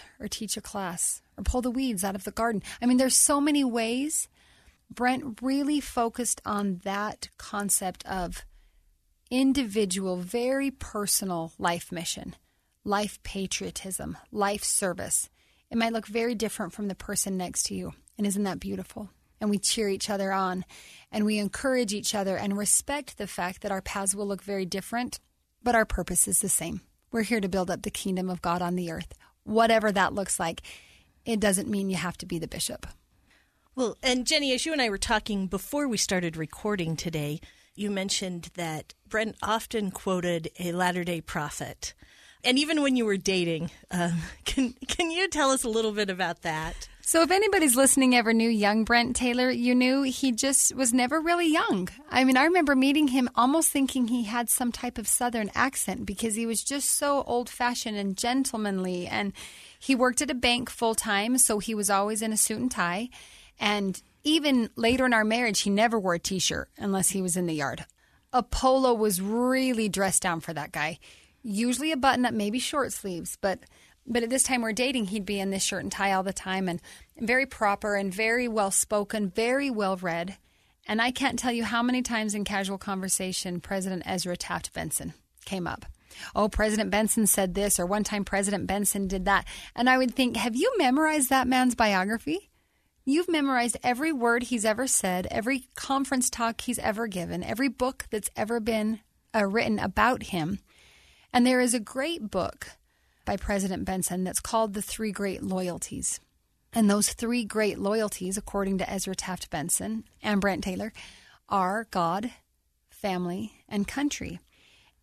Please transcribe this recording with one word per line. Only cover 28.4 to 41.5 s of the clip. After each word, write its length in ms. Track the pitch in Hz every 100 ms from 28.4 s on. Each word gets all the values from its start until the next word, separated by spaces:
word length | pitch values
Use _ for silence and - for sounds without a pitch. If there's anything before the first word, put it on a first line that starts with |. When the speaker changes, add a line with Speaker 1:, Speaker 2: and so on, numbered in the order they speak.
Speaker 1:
God 200 | 175 175
on 140 | 175 180
the 140 | 175
earth. 220 | 160 - - _ _
Whatever 460 | - 214 226 226 214
that 220 | 196 185
looks 240 | 202 185 -
like, 240 | 165 - - - - - _ _
it 160 | - 226
doesn't 280 | 208 190 214
mean 220 | 202 196
you 60 | 180
have 220 | 180 -
to 80 | 180
be 120 | 170
the 80 | 165
bishop. 380 | - - - - - _ _ _ _ _ _ _
Speaker 2:
Well, 220 | - 233 -
and 240 | 262 254 240
Jenny, 260 | 311 277
as 120 | 254 330
you 60 |
and 100 | 311
I 80 | 233
were 80 | 196
talking 480 | - 214 - 202 190
before 420 | 190 - 294 285
we 80 | 208
started 400 | - 185 175 160
recording 580 | 156 - 214 208 165
today, 460 | 156 175 160 147 151 - - _
you 160 | - 208
mentioned 600 | 196 196 - 190 175 165
that 400 | - 170 156 - - -
Brent 260 | 214 220 -
often 480 | - 220 - 226 196
quoted 600 | - - 185 175 170 160 -
a 120 | 175
Latter-day 500 | 170 180 180 175 170
Prophet. 720 | - 165 147